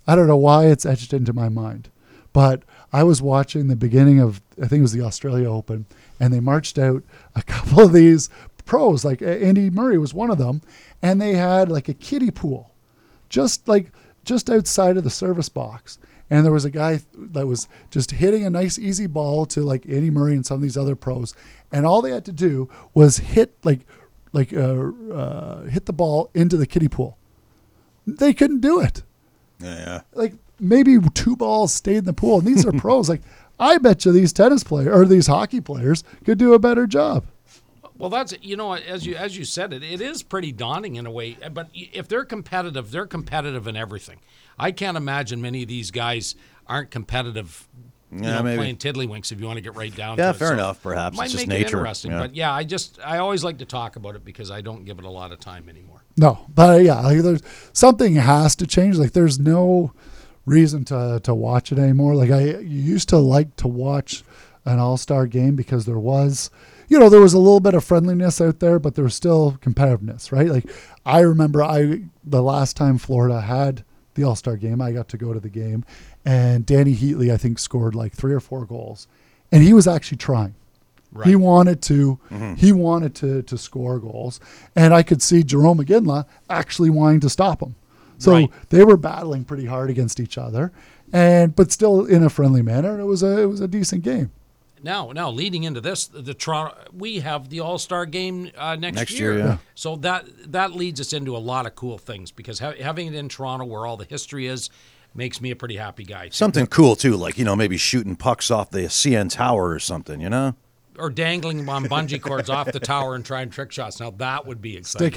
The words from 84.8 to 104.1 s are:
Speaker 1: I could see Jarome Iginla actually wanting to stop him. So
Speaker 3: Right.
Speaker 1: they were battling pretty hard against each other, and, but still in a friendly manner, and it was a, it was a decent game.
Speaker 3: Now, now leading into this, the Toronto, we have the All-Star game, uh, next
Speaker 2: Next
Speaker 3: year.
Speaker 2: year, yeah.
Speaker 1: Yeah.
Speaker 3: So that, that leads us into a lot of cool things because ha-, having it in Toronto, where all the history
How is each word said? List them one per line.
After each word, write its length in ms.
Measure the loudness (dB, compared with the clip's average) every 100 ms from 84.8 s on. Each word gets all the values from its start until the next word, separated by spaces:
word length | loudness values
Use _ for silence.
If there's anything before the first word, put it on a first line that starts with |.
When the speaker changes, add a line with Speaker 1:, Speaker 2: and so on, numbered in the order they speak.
| 6
Speaker 1:
I 100 | 6
could 180 | 4 2
see 220 | 4 2
Jarome 360 | 4 4 4 4 2
Iginla 400 | 2 2 -4 -6 _ -8
actually 400 | -6 -6 0 2
wanting 300 | 4 4 4
to 80 | 2
stop 320 | 0 -2 -2
him. 140 | -8 -14 _ _ _ 0
So 140 | 4
Speaker 3:
Right. 160 | 6 4 -2 2
Speaker 1:
they 140 | 6
were 140 | 8 8
battling 480 | 4 -8 -8 -8 -8
pretty 200 | -8 -8
hard 220 | -6 -4
against 300 | -2 -4 -4
each 180 | -10 -10
other, 340 | -8 -6 -6 -8 _ _ _
and, 420 | 2 4 6 4 4
but 160 | 0
still 340 | 2 2 2 4
in 180 | 4
a 60 | 4
friendly 320 | 2 2 2
manner, 300 | 2 -2 -2
and 80 | -4
it 60 | -4
was 180 | -2
a, 180 | 0 0
it 20 | 0
was 160 | -2
a 60 | -6
decent 360 | -4 -4 -4
game. 280 | -4 -4 -6 -8 _ _ _ _
Speaker 3:
Now, 280 | -10 -10 -8
now 200 | -8 -8
leading 320 | -6 -6 -6
into 180 | -8 -8
this, 240 | -8 -8 -10
the 300 | -12 -14 -12
Toronto, 420 | -8 -8 -8 -12 -20 -16
we 240 | -12 -10
have 280 | -8 -10 -10
the 120 | -12
All-Star 440 | -8 -8 -8 -8 -8
game, 460 | -8 -8 -10 -12 -12
uh, 200 | -10 -8
next 200 | -8 -8
Speaker 2:
Next 140 | -8
Speaker 3:
year. 180 | -6 -4
Speaker 2:
year, 80 | -2
yeah. 60 | -2
Speaker 1:
Yeah. 120 | -4 -8
Speaker 3:
So 220 | -16 -12 -8
that, 280 | -6 -6 -10 _ -10
that 220 | -4 -4
leads 280 | -4 -8 -8
us 120 | -10
into 220 | -8 -8 -8
a 40 |
lot 260 | -6 -6 -8
of 80 | -10
cool 220 | -14 -14
things 320 | -16 -18 -18
because 280 | -20 -16 -14
ha-, 140 | -12 -12
having 280 | -12 -10 -10
it 80 | -12
in 120 | -14
Toronto, 380 | -12 -10 -10 -10
where 220 | -10 -10
all 100 | -12
the 80 |
history 400 | -14